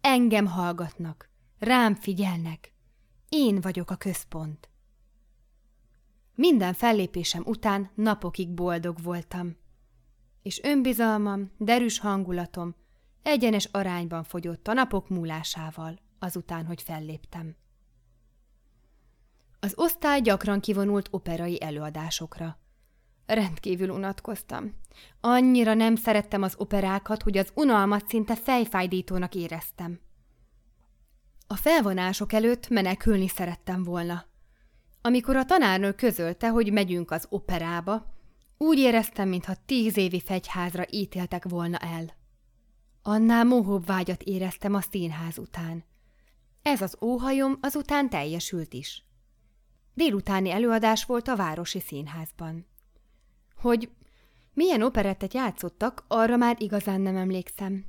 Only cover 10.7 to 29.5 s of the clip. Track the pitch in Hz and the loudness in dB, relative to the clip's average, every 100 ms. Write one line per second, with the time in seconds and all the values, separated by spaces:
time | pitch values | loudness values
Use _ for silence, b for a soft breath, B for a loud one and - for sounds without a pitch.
10.7 | 285 262 220 226 214 208 196 196 - 214 | 2 2 2 2 2 0 -4 -8 -6 2
11.7 | 240 240 220 208 196 180 180 175 - 170 | 2 2 -2 -2 -2 -2 -4 -6 -8 -10
12.7 | 170 _ _ _ _ - 294 233 214 190 | -10 _ _ _ _ 0 2 4 2 0
13.7 | 202 190 175 170 165 160 175 170 165 - | -4 -4 -4 -6 -8 -8 -8 -8 -8 -2
14.7 | 311 254 196 - 185 165 160 160 - 160 | 0 2 0 -2 -4 -4 -6 -8 -8 -10
15.7 | 160 160 170 _ _ 180 175 170 170 165 | -10 -12 -12 _ _ -8 -8 -8 -8 -8
16.7 | 170 - 160 156 156 - 170 160 160 _ | -10 -10 -10 -10 -12 -14 -14 -14 -16 _
17.7 | _ _ _ _ _ _ _ _ _ _ | _ _ _ _ _ _ _ _ _ _
18.7 | _ _ _ _ _ _ _ _ _ 196 | _ _ _ _ _ _ _ _ _ -8
19.7 | - 330 - 302 285 233 196 208 202 - | 0 0 2 2 4 4 2 2 -2 0
20.7 | 196 202 202 190 190 - 165 170 175 156 | 0 2 0 -2 -6 -6 -4 -4 -4 -6
21.7 | 147 151 156 160 - 165 - 165 160 _ | -6 -8 -8 -6 -6 -8 -10 -12 -12 _
22.7 | _ _ _ _ _ _ 220 196 160 - | _ _ _ _ _ _ 0 0 -4 -4
23.7 | 180 190 190 196 196 - 214 - - 214 | -2 -2 -4 -6 -8 -10 -12 -10 -10 -8
24.7 | - b b b b 233 247 254 254 226 | -10 b b b b 4 6 8 6 6
25.7 | 220 226 226 226 214 208 202 190 - 202 | 6 4 4 4 2 2 -2 -2 -4 -2
26.7 | 202 196 196 - 220 - 190 190 - 294 | 0 0 -2 -4 -2 0 0 0 2 4
27.7 | 220 196 208 208 233 214 226 - 254 226 | 6 4 2 0 -2 0 -2 0 2 2
28.7 | 190 180 185 180 185 180 196 170 | 0 0 -2 -2 -4 -4 -4 -6